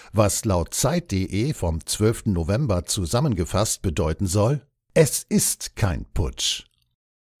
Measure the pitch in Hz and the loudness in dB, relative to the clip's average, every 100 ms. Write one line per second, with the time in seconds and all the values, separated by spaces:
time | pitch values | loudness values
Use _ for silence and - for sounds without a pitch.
0 | - 104 104 - 107 90 80 - 127 175 | -4 0 2 2 0 0 0 -2 0 0
1 | - 95 95 95 135 - 87 80 - - | -2 -2 -2 -2 -2 -2 -2 -4 -4 0
2 | 107 110 - 87 82 107 147 90 - - | 2 2 0 0 0 0 0 -2 -2 -4
3 | 85 117 151 101 85 95 107 - 98 73 | -2 0 0 0 0 0 0 -2 -2 0
4 | 80 80 98 104 104 147 - _ _ - | 0 0 0 2 2 2 -4 _ _ 2
5 | 151 - - 208 - - - - 95 69 | 4 2 -2 0 0 -2 -8 -2 -2 -2
6 | - - 82 - - - - _ _ _ | -4 -2 -2 -2 -4 -4 -10 _ _ _
7 | _ _ _ _ | _ _ _ _